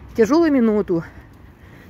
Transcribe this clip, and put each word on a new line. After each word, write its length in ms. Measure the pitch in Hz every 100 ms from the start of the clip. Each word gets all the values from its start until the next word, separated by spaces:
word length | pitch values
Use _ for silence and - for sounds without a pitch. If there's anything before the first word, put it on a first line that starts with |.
| -
В 40 | -
тяжелую 360 | 220 320 330
минуту, 520 | 277 226 208 196 170 - - - - - - - -